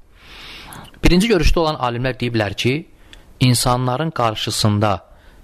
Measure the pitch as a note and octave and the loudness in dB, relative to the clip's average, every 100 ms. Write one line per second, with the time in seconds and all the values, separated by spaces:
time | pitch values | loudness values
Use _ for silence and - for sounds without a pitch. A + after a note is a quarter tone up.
0 | - _ - - - - - - - - | -20 _ -20 -20 -20 -20 -20 -20 -20 0
1 | - F3 A3+ G3+ D3 - D#3+ D3+ B2 A#2+ | 2 4 4 2 4 2 0 -2 -4 -4
2 | C3 B2+ A#2+ A#2 G#2 G2+ A#2 C#3 - - | -4 -4 -4 -2 -2 -2 -2 -2 -6 -20
3 | - - - - B2+ A#2+ B2+ B2 B2+ B2+ | -20 -20 -16 -2 2 2 2 0 0 -2
4 | D#3+ - A#2 G#2+ - - A2 G#2 G#2+ F#2+ | -4 -2 -2 -2 -6 -2 0 2 2 -2
5 | - - - - | -6 -20 -20 -20